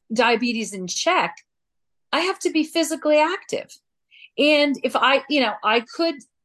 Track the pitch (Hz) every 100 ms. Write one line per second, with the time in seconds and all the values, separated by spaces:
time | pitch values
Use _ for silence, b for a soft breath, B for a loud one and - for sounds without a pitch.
0 | - 220 233 233 240 226 190 196 180 -
1 | 330 359 170 - _ _ _ _ _ _
2 | _ 294 370 381 339 311 311 330 294 320
3 | 302 302 311 403 - - - - _ _
4 | _ B B - 294 294 294 240 247 247
5 | 247 277 - 285 226 202 214 240 226 -
6 | 330 277 - _